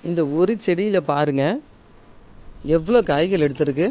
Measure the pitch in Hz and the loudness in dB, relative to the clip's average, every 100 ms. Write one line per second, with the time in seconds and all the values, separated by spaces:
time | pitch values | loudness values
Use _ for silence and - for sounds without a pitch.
0 | 170 170 147 151 185 226 - 175 208 190 | -4 -2 0 2 0 0 -2 -2 0 0
1 | 151 147 151 139 143 247 - - - - | 0 0 0 2 0 -2 -8 -20 -20 -20
2 | - - - - - - 139 165 160 240 | -20 -20 -20 -20 -20 -14 -2 0 2 2
3 | 180 143 175 190 147 135 147 135 190 | 2 0 2 2 0 0 -2 0 -2